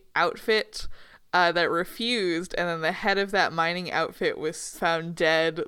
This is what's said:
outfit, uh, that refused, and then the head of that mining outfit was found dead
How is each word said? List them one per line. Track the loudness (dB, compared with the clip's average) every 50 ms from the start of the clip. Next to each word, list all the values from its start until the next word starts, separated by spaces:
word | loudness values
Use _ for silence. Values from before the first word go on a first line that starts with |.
| -10 -6 -2
outfit, | 0 0 0 0 -2 0 0 2 2 0 -2 -6 -8 -6 -6 -6 -8 -14 -20 -20 -20 _ _ 2
uh, | 4 4 4
that | 4 4 2 2
refused, | 2 0 -2 -4 -6 -6 -4 -2 0 0 0 0 0 -2 -4 -4 -4 -2
and | -2 -2
then | -2 -2
the | -2 -2
head | -2 0 0 0 0 0
of | 0 0
that | 2 2 2 2
mining | 2 0 0 0 0 -2 -4 -4
outfit | -2 -2 -2 -2 -2 -2 -2 -2 -2 -2
was | -4 -6 -6 -6 -10 -12 -6 -2
found | 0 2 2 0 -2 -4 -2
dead | 0 2 4 4 4 2 2 0 -2 -6